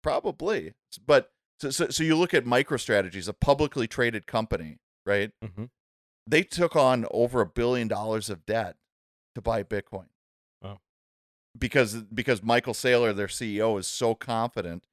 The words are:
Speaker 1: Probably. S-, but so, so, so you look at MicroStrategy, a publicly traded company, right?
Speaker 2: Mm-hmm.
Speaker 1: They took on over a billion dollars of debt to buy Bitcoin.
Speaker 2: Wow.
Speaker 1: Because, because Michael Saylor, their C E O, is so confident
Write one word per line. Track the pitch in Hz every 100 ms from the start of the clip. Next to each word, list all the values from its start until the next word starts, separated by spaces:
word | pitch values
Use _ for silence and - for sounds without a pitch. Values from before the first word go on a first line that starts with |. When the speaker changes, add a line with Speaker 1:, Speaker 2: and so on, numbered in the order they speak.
Speaker 1:
Probably. | 151 139 165 156 175 214 80 _ _
S-, | -
but | 107 143 - _ _ _
so, | 143
so, | 135 175
so | 160
you | 160 160
look | 175
at | 160 120
MicroStrategy, | 123 147 131 - 104 92 95 87
a |
publicly | - 139 139 151 143 113
traded | - 120 107 -
company, | 117 113 98 78 - _ _
right? | - 101 107 _
Speaker 2:
Mm-hmm. | 110 92 123 _ _ _ _ _ -
Speaker 1:
They | 156
took | - 170 170 160
on | 131 127 113
over | 107 120 127
a | 92
billion | - 120 127 113
dollars | 101 110 110 104
of | 90 -
debt | 110 95 - _ _ _ _ _
to | -
buy | 107 110
Bitcoin. | 98 104 - 98 90 _ _ _ _ _
Speaker 2:
Wow. | 95 101 _ _ _ _ _ _ _ -
Speaker 1:
Because, | 123 143 113 113
because | 104 110 131 113
Michael | 110 120 123
Saylor, | 107 127 120 117
their | 101 101
C | - 113 101
E |
O, | 110 101
is | 92
so | - 120
confident | 113 - 113 117 - 87 85 _